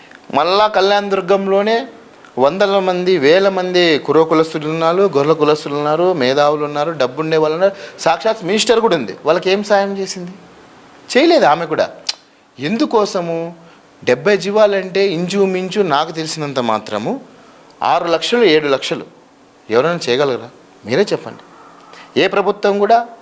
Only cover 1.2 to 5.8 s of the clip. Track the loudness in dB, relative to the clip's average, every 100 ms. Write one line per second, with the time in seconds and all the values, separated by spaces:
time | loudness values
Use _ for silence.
1.2 | 0 0 2 0 0 -2 -4 -14 -20 -20
2.2 | -12 0 0 2 0 2 0 0 0 2
3.2 | 4 4 4 0 0 2 2 2 2 2
4.2 | 4 0 -2 -6 -6 -2 0 2 0 2
5.2 | 0 2 2 0 -2 -4